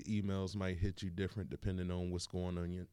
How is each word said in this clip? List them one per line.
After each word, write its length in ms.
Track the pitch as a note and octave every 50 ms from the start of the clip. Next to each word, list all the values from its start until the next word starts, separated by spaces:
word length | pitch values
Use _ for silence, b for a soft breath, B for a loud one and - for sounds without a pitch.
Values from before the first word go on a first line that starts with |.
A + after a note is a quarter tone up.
| -
emails 500 | - G#2+ G#2 G2 G2 F#2+ F#2+ F#2+ F2+ G2+
might 240 | G#2 F#2+ F#2 F2+ E2+
hit 240 | E2+ G2 F2+ - -
you 80 | F#2+
different 400 | E2+ F2+ G2 F2+ - G#2 F2+ -
depending 400 | - - - G#2 F#2+ F#2 F2+ F2+
on 200 | F2+ F2+ F2+ F2+
what's 160 | F2 F2 -
going 300 | - - F2+ F2+ F2+ F2+
on 160 | F2 F2 F2 F2+
in, 160 | F2+ F2 -